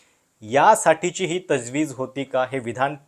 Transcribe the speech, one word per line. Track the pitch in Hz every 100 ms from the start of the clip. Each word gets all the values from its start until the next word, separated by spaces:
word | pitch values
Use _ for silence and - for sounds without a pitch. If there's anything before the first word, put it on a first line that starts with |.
| _ _ _ _
यासाठीची | 107 135 185 220 165 160 175 170 175
ही | 180 -
तजवीज | 139 120 139 151
होती | 127 131 139
का? | 135 131 127
हे | 135
विधान | 117 120 139 147